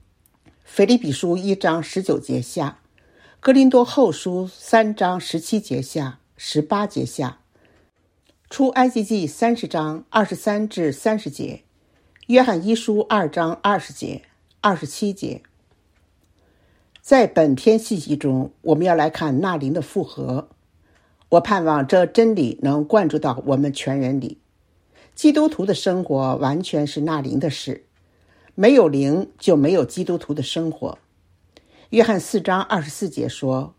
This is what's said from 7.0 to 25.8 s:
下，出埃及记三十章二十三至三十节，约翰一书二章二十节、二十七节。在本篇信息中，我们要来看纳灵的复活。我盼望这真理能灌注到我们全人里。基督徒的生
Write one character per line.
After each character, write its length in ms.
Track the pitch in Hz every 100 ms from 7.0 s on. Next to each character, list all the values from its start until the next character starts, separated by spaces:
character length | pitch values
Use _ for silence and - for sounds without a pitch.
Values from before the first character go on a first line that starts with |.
| 127
下， 320 | - 127 - _ _ _ _ _ _ _ _ _ _ _
出 180 | - 269
埃 180 | 254 254
及 160 | 240
记 240 | 202 214 156
三 280 | - 233 233
十 120 | 165
章 360 | 170 156 156 -
二 140 | 220
十 100 | 202
三 340 | 180 - 208 214
至 220 | 190 156
三 260 | 131 220 214
十 140 | 165
节， 320 | - - - _ _ _ _ _ _ -
约 140 | 247
翰 240 | 254 175
一 120 | 190 226
书 240 | - 208 -
二 200 | 214 160
章 240 | 175 165
二 260 | 165 202 196
十 120 | -
节、 300 | 143 - 139 - _ _ _
二 160 | 208 175
十 100 | 151
七 260 | - 208
节。 300 | 196 - - _ _ _ _ _ _ _ _ _ _ _ _ _ _ _ -
在 240 | - 269 208
本 300 | - 151 131
篇 200 | 220 220
信 220 | 220 190
息 180 | 143 147
中， 360 | 139 131 135 -
我 140 | -
们 120 | 151 180
要 80 |
来 160 | 165 156
看 300 | - 156 131
纳 160 | 190 165
灵 160 | 139
的 100 | 160
复 220 | 139 202
活。 440 | 147 - 131 131 - _ _ _ _ _ _ _ -
我 100 | 170
盼 240 | 165 202
望 200 | 160 151 135
这 200 | 185 175
真 300 | 226 226 208
理 200 | 120 -
能 220 | 139 147
灌 240 | 151 214 165
注 100 | 151
到 240 | 151 123 143
我 100 | 131
们 160 | 143
全 260 | 139 - 139
人 220 | 127 139
里。 180 | 143 - _ _ _ _ _ _ _ -
基 160 | 302
督 160 | 294 311
徒 180 | 311 196
的 80 |
生 300 | 180